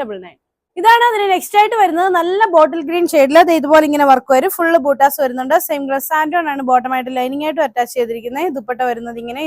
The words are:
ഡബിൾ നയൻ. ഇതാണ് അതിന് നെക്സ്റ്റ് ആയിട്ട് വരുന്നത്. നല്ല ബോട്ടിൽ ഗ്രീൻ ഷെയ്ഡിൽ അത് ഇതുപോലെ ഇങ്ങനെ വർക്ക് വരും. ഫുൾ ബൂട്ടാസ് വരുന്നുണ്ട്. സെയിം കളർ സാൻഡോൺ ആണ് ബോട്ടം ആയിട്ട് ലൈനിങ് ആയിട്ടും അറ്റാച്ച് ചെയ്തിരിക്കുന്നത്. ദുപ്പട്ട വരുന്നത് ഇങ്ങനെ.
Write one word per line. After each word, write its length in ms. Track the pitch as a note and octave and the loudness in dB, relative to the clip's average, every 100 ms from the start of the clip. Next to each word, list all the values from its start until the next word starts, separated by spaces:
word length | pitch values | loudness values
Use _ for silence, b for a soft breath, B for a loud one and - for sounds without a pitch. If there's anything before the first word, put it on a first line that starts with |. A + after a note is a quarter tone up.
ഡബിൾ 160 | A#3 G3 | -10 -12
നയൻ. 140 | F3+ _ _ _ _ F4+ | -16 _ _ _ _ -2
ഇതാണ് 220 | G#4 A#4 A#4+ | 4 4 4
അതിന് 180 | G#4+ G4+ F#4 | 0 0 -2
നെക്സ്റ്റ് 240 | - G#4 | 0 2
ആയിട്ട് 160 | G#4 A4+ | 2 2
വരുന്നത്. 260 | F#4 E4 F#4+ F4+ | 2 2 0 0
നല്ല 220 | E4+ G4 A4 E4 | 0 0 2 4
ബോട്ടിൽ 260 | D#4 E4 C#4+ | 4 0 -4
ഗ്രീൻ 160 | F4 E4+ | -2 0
ഷെയ്ഡിൽ 260 | D#4 C4+ D#4 | 2 4 4
അത് 100 | F4 E4 | 4 2
ഇതുപോലെ 260 | C#4 D#4 D4+ | 4 4 4
ഇങ്ങനെ 160 | D4 C#4+ | 2 4
വർക്ക് 180 | C4 C4+ C4 | 4 2 0
വരും. 160 | F#4+ - | 0 0
ഫുൾ 160 | E4 E4 C#4 | 0 2 0
ബൂട്ടാസ് 320 | C4 C#4 C#4 C4 | 2 0 2 -4
വരുന്നുണ്ട്. 320 | B3+ C4 E4 - | -4 -2 0 0
സെയിം 160 | D4 C#4 | -6 -4
കളർ 120 | C4+ - | -6 -2
സാൻഡോൺ 360 | D#4 D#4 F4 D#4 C#4 | -2 -2 -2 -4 -4
ആണ് 80 | B3+ | 0
ബോട്ടം 200 | B3+ B3+ B3+ | 0 0 -6
ആയിട്ട് 180 | B3+ B3+ | -4 -6
ലൈനിങ് 260 | B3+ C#4 D4+ | -6 -6 -6
ആയിട്ടും 180 | D#4 C#4+ | -2 -2
അറ്റാച്ച് 280 | A3+ A#3+ B3+ | -4 -4 -4
ചെയ്തിരിക്കുന്നത്. 500 | A#3 A#3 A#3 C4+ F4 C4+ | -6 -6 -10 -6 -6 -6
ദുപ്പട്ട 220 | G#3+ B3 B3+ | -8 -6 -4
വരുന്നത് 280 | A#3 A#3 A#3 A#3 | -6 -10 -12 -12
ഇങ്ങനെ. 180 | B3+ | -10